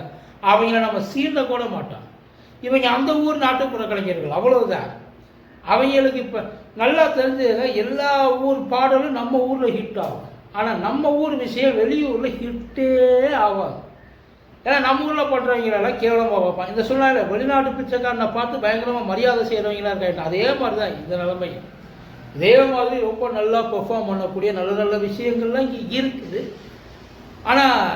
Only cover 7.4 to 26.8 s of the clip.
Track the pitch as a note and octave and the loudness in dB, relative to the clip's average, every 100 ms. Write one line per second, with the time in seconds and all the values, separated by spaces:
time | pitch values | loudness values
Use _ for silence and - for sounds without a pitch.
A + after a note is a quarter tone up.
7.4 | B3 A3+ B3+ G#3 A#3 C#4 C#4+ C#4 C4+ B3+ | 0 2 0 -2 -2 -2 0 2 2 2
8.4 | C4+ C4+ - B3+ C4 C4 D4 B3 A#3+ C4 | 0 -2 -2 2 4 4 2 -2 -2 0
9.4 | B3+ C4 A#3+ - - G3+ - - - - | 0 0 0 -2 -4 -6 -6 -8 -14 -18
10.4 | - G3+ A3+ F#3+ G3 C4+ D4+ D4 D4+ C#4 | -14 -4 -4 -2 -4 -2 0 0 0 -2
11.4 | B3 A#3 C4+ A3 A#3 D4+ D4 A#3 C4 A3 | -4 0 2 2 2 0 0 -2 -4 -6
12.4 | A#3+ A#3 - - C4 C4 B3+ B3+ C4+ C#4 | -8 -10 -10 -2 2 4 4 4 4 2
13.4 | G#3 G3 E3+ - - - - - - - | 0 0 -4 -8 -16 -20 -20 -20 -20 -20
14.4 | - - - C#4 C4 C#4 D4+ D4+ C#4+ C4 | -20 -10 0 2 2 2 0 0 0 0
15.4 | A#3+ A#3+ A3+ G#3 A3 B3 A3+ A#3 A3+ G#3+ | 0 0 2 0 0 0 2 2 2 2
16.4 | F3+ F#3 F#3 A3 A3+ C4 C4+ B3+ F3+ G#3 | 0 0 -4 -2 0 2 4 2 0 -2
17.4 | C4 C#4 C4 - - B3 B3 A#3 A3 A#3 | 2 2 2 -2 -4 -2 -2 -2 -2 -2
18.4 | A#3+ C#4 G#3 A3+ A#3+ A#3+ G#3+ F#3+ B3 A#3 | -4 -2 0 0 -2 -4 -2 0 2 2
19.4 | A3+ A3 G#3 G#3 G3+ G3 F#3 E3+ D#3+ F3+ | 0 -2 -2 -2 -4 -2 -2 -2 -2 0
20.4 | A#3+ C#4 C4 G#3 G3+ D3+ D3+ F3+ F3 F3+ | 0 0 -2 -2 -4 -6 -6 -4 -4 -4
21.4 | F3 - - - - - - - - C#3+ | -6 -8 -14 -20 -20 -20 -20 -20 -16 0
22.4 | F3+ B3+ C4+ B3+ A#3+ C4 A3 A3+ B3 A3 | 6 6 6 2 0 -2 -4 -2 -4 -2
23.4 | G#3+ A3+ A3+ G3+ F#3+ A3+ G3+ G3 F#3 F#3+ | 0 0 0 -4 -4 -4 -2 -4 -4 -2
24.4 | G3+ F#3+ F#3 G3+ G#3 G#3 G3+ G3+ A#3+ A#3 | -2 -2 -2 -2 0 0 -2 -4 -2 -2
25.4 | A3+ B3+ B3+ A#3 F3+ B3+ C4+ - F#3 F#3+ | 0 0 -2 -4 -6 -4 -4 -4 -8 -8
26.4 | - - - - | -10 -14 -18 -20